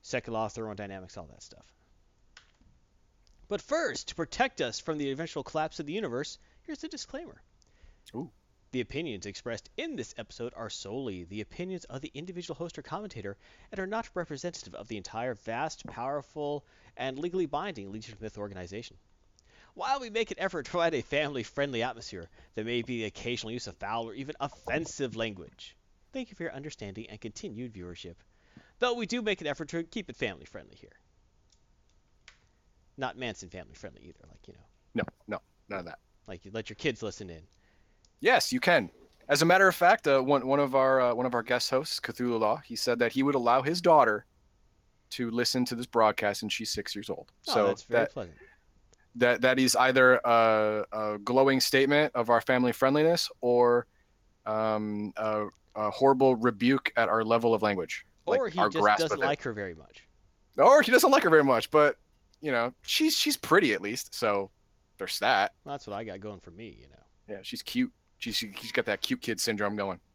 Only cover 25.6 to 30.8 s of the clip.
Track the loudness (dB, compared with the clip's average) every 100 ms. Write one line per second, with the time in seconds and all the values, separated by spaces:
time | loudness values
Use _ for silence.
25.6 | -20 _ _ _ _ -12 -12 -10 -10 -10
26.6 | -14 -12 -14 -12 -16 -14 -14 -12 -14 -12
27.6 | -12 -12 -14 -14 -18 -20 _ _ _ -20
28.6 | _ _ -4 -2 -4 -4 -4 -4 -4 -6
29.6 | -6 -8 -8 -10 -12 -6 -6 -6 -16 -20
30.6 | -20 -20